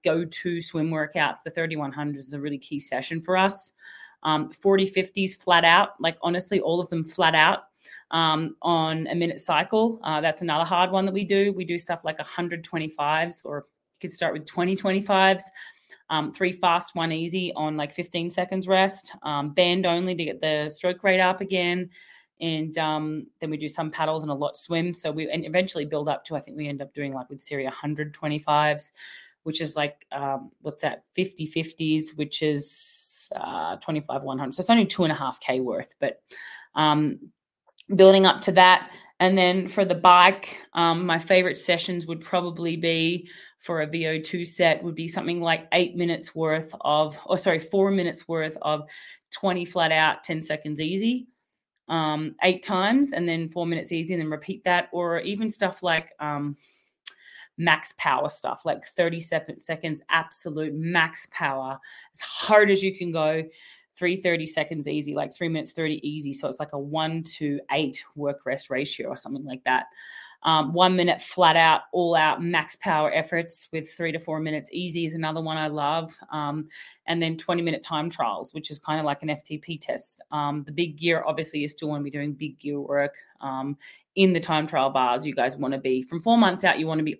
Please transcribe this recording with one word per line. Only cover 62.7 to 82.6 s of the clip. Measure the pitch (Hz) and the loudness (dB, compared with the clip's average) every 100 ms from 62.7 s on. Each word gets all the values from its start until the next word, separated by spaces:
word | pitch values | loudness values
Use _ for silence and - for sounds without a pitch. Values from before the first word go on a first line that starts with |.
as | 196 | 4
you | 190 190 | 0 -4
can | 175 | -4
go, | 160 156 160 160 - - - _ | 0 0 0 -4 -12 -20 -20 _
three | - 180 185 | -4 -2 0
thirty | 185 165 156 | 0 0 -2
seconds | 160 151 156 147 | -4 -4 -4 -4
easy, | 151 143 | -4 -4
like | 147 - - | -4 -6 -4
three | 170 | -4
minutes | 160 156 | -4 -6
thirty | - 156 156 147 | -4 -4 -4 -6
easy. | 151 143 | -6 -8
So | 139 147 | -6 -6
it's | 131 | -6
like | 147 | -8
a | 143 | -8
one | 143 156 160 165 160 | -6 -4 -2 -4 -6
to | - 151 143 - | -6 -4 -4 -2
eight | 143 143 - - 147 | -2 -2 -6 -14 -6
work | 143 139 127 | -6 -4 -6
rest | 135 - | -6 -4
ratio | 131 139 - - | -6 -4 -6 -8
or | 131 | -10
something | - 135 | -10 -10
like | 139 127 | -10 -6
that. | 131 127 - - - - - - | 0 0 -2 -12 -20 -20 -20 -4
Um, | 160 156 151 | 2 2 2
one | 165 185 185 | 4 6 6
minute | 175 - | 2 0
flat | - - 170 | -2 4 6
out, | 160 160 156 - | 8 6 4 2
all | 180 170 165 | 0 2 4
out, | 156 160 | 4 2
max | 170 165 156 | 0 0 -2
power | - 196 156 151 | -4 -2 2 2
efforts | 160 160 170 165 - - | 0 -2 -4 -4 -6 -6
with | 160 156 | -10 -8
three | - 165 | -6 -6
to | 160 | -6
four | 160 156 | -6 -6
minutes | 160 151 147 | -4 -6 -6
easy | 175 175 170 165 | -8 -6 -4 -4
is | |
another | 160 156 160 | -4 -4 -4
one | 160 156 | -4 -4
I | 156 | -4
love. | 151 143 165 160 - - | -2 -2 -2 -4 -12 -10
Um, | 151 147 156 151 - - - - | -6 -4 -6 -8 -14 -20 -12 -4
and | 170 | -2
then | 165 160 | -2 -4
twenty | - 170 | -2 -2
minute | 170 156 | -2 -4
time | - 156 165 | -4 -4 -4
trials, | - 120 90 - | -2 -4 -4 -8
which | 156 156 | -12 -12
is | 147 | -10
kind | - 156 | -6 -4
of | 151 | -2
like | 143 | -4
an | 156 | -6
F | 151 | -8
T | - 151 | -8 -12
P | 170 160 | -10 -10
test. | - - - - - | -8 -8 -10 -16 -8
Um, | 151 147 147 | -4 -4 -4
the | 143 | -6
big | 147 175 147 | -4 -4 -2
gear, | 170 165 | 0 0
obviously, | 156 156 156 151 | 0 -4 -4 -6
you | 147 | -6
still | - 151 | -6 -6
wanna | 147 | -6
be | 143 | -6
doing | 143 147 | -6 -8
big | 143 156 | -8 -10
gear | - | -10